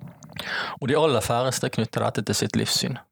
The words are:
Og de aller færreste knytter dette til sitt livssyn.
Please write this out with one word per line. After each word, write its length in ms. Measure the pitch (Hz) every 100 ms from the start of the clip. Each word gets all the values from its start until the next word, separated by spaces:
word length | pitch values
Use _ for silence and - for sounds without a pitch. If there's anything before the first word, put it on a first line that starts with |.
| - - - - - - - -
Og 80 | 135
de 60 | 151
aller 240 | 160 120
færreste 480 | - 120 131 123 123
knytter 320 | - 110 - 110
dette 180 | - 110
til 120 | 107
sitt 180 | 101 110
livssyn. 400 | 110 - - 131 -